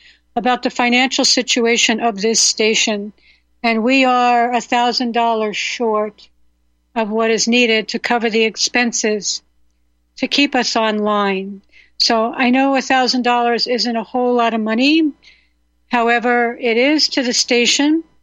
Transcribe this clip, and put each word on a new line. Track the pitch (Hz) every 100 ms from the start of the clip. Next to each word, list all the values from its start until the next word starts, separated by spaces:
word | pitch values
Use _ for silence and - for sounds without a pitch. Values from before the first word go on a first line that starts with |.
| - _ _ 233
about | 240 240
the | 247
financial | - 247 247 262 -
situation | 277 262 240 247 233 233 - 220
of | 233 196
this | 220 214
station, | - - 220 220 233 208 208 - _ _ _ _
and | 233 220
we | 233 269
are | 254 247 247 240 240
a | 240
thousand | - 240 247 240 240
dollars | 233 233 220 214 175
short | - - 226 214 214 - - _ _ _ _ _ _
of | 233 208
what | 220 226
is | 220 226
needed | 240 240 220 214
to | 233
cover | - 240 226
the | 226
expenses | 220 - - 240 240 - 220 214 - - - _ _ _ _ _ _ -
to | 254
keep | - 285
us | 262 226 233
online. | 220 214 208 208 196 190 196 196 - - _ -
So | - 226 226
I | - 247
know | 262 277 269
a |
thousand | - 262 247 254
dollars | 240 240 240 233 -
isn't | 247 240 226
a |
whole | 220 254 247
lot | 247 233
of | 226
money. | 220 220 269 320 311 - - _ _ _ _ _ _
However, | 240 233 240 240 240 233 240
it | 240 226
is | 269 302 -
to | 294
the | 247
station. | - - 240 233 - 294 320 - _